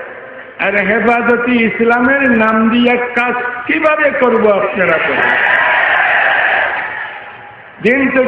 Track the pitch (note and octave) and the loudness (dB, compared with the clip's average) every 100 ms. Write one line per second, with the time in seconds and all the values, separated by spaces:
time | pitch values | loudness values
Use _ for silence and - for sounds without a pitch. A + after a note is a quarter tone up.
0 | - - - - - - F#3 G3+ G3 A3 | -12 -16 -18 -18 -16 -4 -2 0 0 0
1 | G#3+ A#3+ A3+ A3+ B3+ B3 A3+ - A3+ A#3+ | 2 2 2 0 2 2 0 0 2 2
2 | B3+ C#4 C4+ A3+ A3 A3 A3+ A#3+ A#3+ A#3+ | 2 2 2 2 2 2 2 4 2 2
3 | A#3+ A3+ B3 A#3+ A#3+ - - D4+ D#4 D4+ | 0 -2 -2 -2 -4 -8 -4 0 2 2
4 | D4 - A#3+ A3+ G#3 G3 G3 - F3 D#3+ | 0 2 2 4 4 2 0 0 0 0
5 | D3 C3 - - - - - - - - | 0 -2 0 0 0 0 0 0 0 0
6 | - - - - - - - - - - | 0 0 0 0 -2 -2 -4 -6 -8 -10
7 | - - - - - - - - F#3+ C4+ | -12 -14 -18 -18 -20 -20 -20 -4 0 2
8 | C4 C4 | 2 0